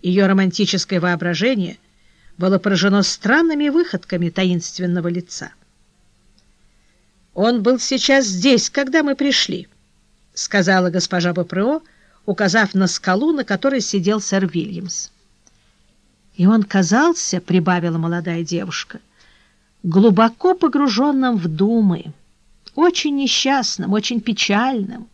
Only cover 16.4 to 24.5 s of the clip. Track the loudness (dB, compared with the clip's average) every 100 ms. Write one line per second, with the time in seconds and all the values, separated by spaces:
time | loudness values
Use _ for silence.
16.4 | 4 4 2 0 2 4 2 0 -2 -6
17.4 | 0 0 2 0 0 -2 -2 -4 -4 -6
18.4 | -4 -6 -6 -8 -10 -16 _ _ _ _
19.4 | _ _ _ _ 0 4 6 6 2 2
20.4 | 0 2 2 2 0 2 0 2 0 0
21.4 | -2 0 0 2 2 0 -6 -20 _ _
22.4 | _ _ -16 0 0 2 -2 -2 -2 0
23.4 | 0 0 -2 -6 -2 -2 0 -4 -4 -4
24.4 | 0